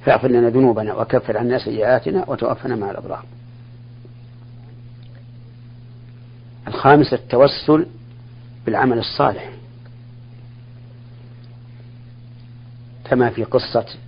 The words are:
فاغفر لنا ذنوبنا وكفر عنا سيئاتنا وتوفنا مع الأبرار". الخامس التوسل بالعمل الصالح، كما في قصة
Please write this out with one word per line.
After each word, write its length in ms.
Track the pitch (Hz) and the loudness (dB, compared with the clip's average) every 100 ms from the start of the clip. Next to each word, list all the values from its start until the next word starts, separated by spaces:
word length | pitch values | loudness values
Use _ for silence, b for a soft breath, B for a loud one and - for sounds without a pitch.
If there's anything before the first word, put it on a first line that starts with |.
| - | 2
فاغفر 220 | 127 127 | 2 4
لنا 220 | 120 120 | 4 4
ذنوبنا 440 | 120 131 107 107 | 4 4 2 -2
وكفر 440 | 104 113 127 - 107 | -4 -2 -2 -2 -2
عنا 220 | 120 127 | 0 -2
سيئاتنا 680 | 110 113 107 127 160 185 - | -4 -2 2 2 2 -4 -4
وتوفنا 460 | 135 120 120 131 120 | -4 -2 -4 -4 -6
مع 160 | 101 | -6
الأبرار". 340 | 95 - - - - - - - - - - - - - - - - - - - - - - - - - - - - - - - - - - - - - | -8 -10 -12 -12 -20 -20 -20 -20 -20 -20 -20 -20 -20 -20 -20 -20 -20 -20 -20 -20 -20 -20 -20 -20 -20 -20 -20 -20 -20 -20 -20 -20 -20 -20 -20 -20 -16 -12
الخامس 460 | - 135 151 139 | -2 4 4 4
التوسل 720 | 127 - 120 139 - - 151 175 - - - - - - - - | 0 -2 4 4 4 2 2 2 -8 -20 -20 -20 -20 -20 -10 -4
بالعمل 320 | 107 131 117 | 0 0 0
الصالح، 520 | - - 143 - - - - - - - - - - - - - - - - - - - - - - - - - - - - - - - - - - - - - - | -4 0 0 0 -10 -18 -20 -20 -20 -20 -20 -20 -20 -20 -20 -20 -20 -20 -20 -20 -20 -20 -20 -20 -20 -20 -20 -20 -20 -20 -20 -20 -20 -20 -20 -20 -20 -20 -20 -20 -2
كما 240 | 127 120 | 2 2
في 140 | 117 | 0
قصة 420 | 110 127 - 120 117 - | -2 -2 0 -2 -2 -14